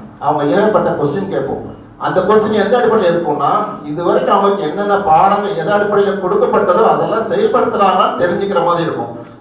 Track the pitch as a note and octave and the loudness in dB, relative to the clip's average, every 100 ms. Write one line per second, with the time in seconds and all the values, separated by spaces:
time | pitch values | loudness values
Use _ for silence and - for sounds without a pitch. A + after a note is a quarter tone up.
0 | - - C#3 D3+ C#3+ F3+ G#3+ F#3 C3 - | -18 -8 -2 0 0 2 2 2 0 -2
1 | D3 - - - - - - - - - | -2 -4 -4 -4 -6 -8 -10 -16 -20 -8
2 | - F3+ F#3+ G#3+ G#3+ G#3+ G3 B3 B3 A3 | -4 0 2 2 2 0 2 2 2 2
3 | F3 E3+ - - F#3 - - - D3 D3+ | 2 0 -2 -2 0 0 -4 -8 -10 -4
4 | F3 - - G3+ G3+ - D3+ E3 G3+ G3 | 0 0 2 2 2 0 -2 -4 0 0
5 | - D#3+ G3 G3+ G3 - G#3 G#3 G3+ G3 | 2 4 4 2 -2 -4 0 0 2 2
6 | G3 - F3+ - - D3 - F3 A3 - | 0 0 0 0 2 2 2 4 2 2
7 | - G#3+ - F#3 A3 B3 - G3+ G3 F#3 | 0 -2 -2 0 2 2 0 2 2 2
8 | G#3 - F3 G3+ G3+ G3+ E3+ E3+ D#3+ - | 0 0 -2 -2 -2 -2 0 -2 -2 -6
9 | - - - - | -8 -12 -16 -16